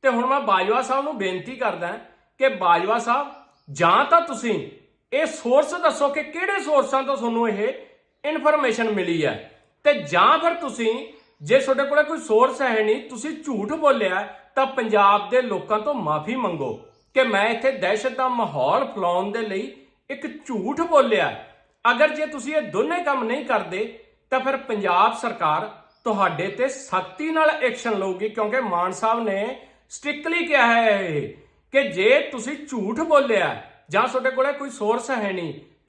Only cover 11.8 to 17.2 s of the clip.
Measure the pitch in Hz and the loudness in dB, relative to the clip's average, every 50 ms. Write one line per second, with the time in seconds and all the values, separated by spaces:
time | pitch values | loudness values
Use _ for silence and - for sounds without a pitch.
11.8 | 277 285 294 294 294 294 330 311 - - 220 220 247 254 247 - 277 254 226 220 | 2 2 2 2 2 2 -2 -6 -2 2 4 4 4 4 2 0 -2 0 2 2
12.8 | 214 214 220 277 - - 254 226 - 302 320 302 - 294 262 202 196 208 294 320 | 2 2 0 0 -2 -10 -14 -10 -8 -8 -10 -8 -8 -6 -6 -4 -4 -4 -4 2
13.8 | 320 285 262 233 208 185 185 190 208 - - - - _ _ 269 269 262 269 - | 4 4 4 4 2 -2 -2 -2 -4 -6 -12 -20 -20 _ _ 0 0 0 0 -4
14.8 | 233 220 202 208 202 196 202 208 208 202 240 254 254 233 202 180 - - 214 214 | -2 2 4 6 8 8 6 6 2 2 0 0 2 2 -4 -6 -2 -2 -2 -2
15.8 | 214 294 294 247 190 151 151 151 147 - 247 262 240 190 170 156 139 123 107 - | 0 -2 -4 -2 -2 -2 -2 -2 -2 -4 -6 -4 -2 -4 -4 -4 -6 -6 -8 -10
16.8 | - - _ _ _ _ _ 262 | -14 -20 _ _ _ _ _ 2